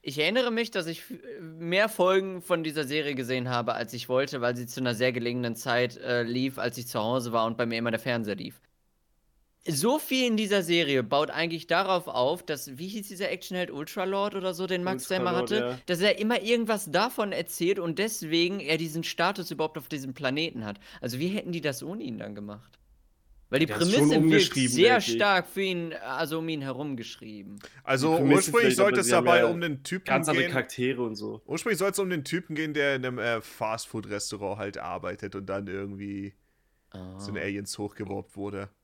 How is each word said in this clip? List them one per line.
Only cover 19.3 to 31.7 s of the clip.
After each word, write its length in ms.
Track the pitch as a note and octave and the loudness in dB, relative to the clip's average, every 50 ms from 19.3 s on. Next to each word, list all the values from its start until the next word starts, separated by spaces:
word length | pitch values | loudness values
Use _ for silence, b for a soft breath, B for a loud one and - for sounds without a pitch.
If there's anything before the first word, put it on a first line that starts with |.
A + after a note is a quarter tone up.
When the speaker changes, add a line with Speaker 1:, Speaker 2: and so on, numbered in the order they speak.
| G3+ G3+ F3 - | 2 -2 -6 -8
Speaker 1:
überhaupt 260 | - C#3+ D#3+ D#3 - | -4 -2 -4 -4 -4
auf 120 | D#3+ C3+ - | -8 -10 -8
diesem 260 | - D3 C3+ C3+ B2+ | -8 -6 -6 -8 -10
Planeten 500 | - D3+ B2+ C3 D3 D#3+ E3 - B2 A2 | -4 -2 -2 0 0 -2 -2 -4 -6 -6
hat. 140 | G#2+ G2+ - B B B B | -6 -8 -10 B B B B
Also 180 | B B2 A#2 B2+ | B -6 -4 -2
wie 80 | D3+ F3+ | -2 -2
hätten 220 | G3 G#3 - - | -2 -4 -4 -4
die 100 | F3 E3 C#3+ | -6 -2 -2
das 200 | D3+ C3+ - C3+ | -2 -4 -4 -8
ohne 220 | D3 F#3 A3 D#4 | -10 -8 -8 -8
ihn 140 | C4 - G#2+ | -8 -8 -8
dann 180 | A2 G#2+ G#2 | -8 -10 -10
gemacht? 420 | G#2 G2+ G#2 G#2 G#2 - _ _ _ _ _ _ _ _ _ _ _ _ _ - - _ _ | -12 -12 -12 -12 -14 -16 _ _ _ _ _ _ _ _ _ _ _ _ _ -20 -20 _ _
Weil 80 | - C#3 | 2 2
die 60 | D#3+ | 2
Speaker 2:
Der 100 | D#3 - - | 2 2 2
ist 120 | E3 F3 G#3 | 2 4 6
schon 60 | - | 6
Speaker 1:
Prämisse 140 | C#3+ D3+ - | 6 6 8
wirkt 100 | - D3+ | 8 8
Speaker 2:
umgeschrieben, 460 | D#3+ D#3+ - - - - C#3 C4 B2 A#2+ | 8 8 8 6 6 2 2 2 2 6
Speaker 1:
sehr 220 | D3 F3+ A#3 B3 | 6 6 8 8
Speaker 2:
denke 160 | A#3 - - | 6 4 2
ich. 60 | A#2 | 0
Speaker 1:
stark 300 | A2+ G#3 G3+ G3 F#3 E3+ - | 2 4 6 4 4 2 0
für 140 | - F#3+ G3 | -4 -2 -2
ihn, 320 | F#3+ F#3 F3 E3+ E3 D#3+ | 0 0 -2 -4 -6 -8
also 440 | - - A#2+ C3 C3 E3 C#3+ D#3 D#3+ | -8 -8 -6 -4 -2 -2 -2 -2 -4
um 80 | D#3+ E3 | -2 -2
ihn 140 | D#3+ D3+ C#3 | -4 -4 -4
herum 340 | C3+ C3 B2 D3 D3 C#3 | -6 -6 -6 -6 -6 -6
geschrieben. 640 | A#2 A2+ - - - A2+ A2 G#2+ G#2 G2 G2 G2+ G2+ B B B B B | -6 -8 -10 -12 -14 -14 -14 -14 -14 -14 -14 -16 -16 B B B B B
Speaker 3:
Also 320 | - C3 C3+ C3 D#3+ D#3+ E3+ | 0 2 2 4 4 4 4
Speaker 2:
Die 40 | - | 6
Prämisse 120 | C3+ C#3+ | 8 8
Speaker 3:
ursprünglich 260 | C#3+ - - D3 - - B2+ B2+ | 6 6 6 4 6 6 6 6
Speaker 2:
vielleicht, 20 | |
Speaker 3:
sollte 160 | B2 - - B2 | 6 6 6 6
Speaker 2:
aber 60 | C3 | 4
Speaker 3:
es 60 | - | 4
Speaker 2:
sie 80 | A#2 A#2+ | 6 4
haben 100 | - - | 6 8
Speaker 3:
dabei 140 | E3+ E3+ - | 8 8 8
Speaker 2:
ja 80 | - | 8
Speaker 3:
um 140 | - E3+ E3+ | 6 4 2
den 220 | E3+ E3+ D3 C3+ - | -2 -2 -2 -4 -6
Typen 220 | - F3+ F#3 - | -6 -6 -6 -2
Speaker 2:
ganz 240 | - C3+ C#3 C#3 D3+ | 0 0 2 2 2
andere 160 | D3 C#3 C3 | 2 2 2
Speaker 3:
gehen. 80 | - B2+ | 2 0
Speaker 2:
Charaktere 500 | C3 A#2+ - - - B2 B2+ C3+ A#2+ B2 | -2 -2 -2 -4 -2 0 0 0 -2 -4
und 140 | A2+ A2 | -4 -4
so. 260 | G#2+ G#2 G#2+ G#2+ A2 _ | -6 -8 -8 -10 -10 _
Speaker 3:
Ursprünglich 340 | - - E3+ - B3 | -8 -8 -4 0 -2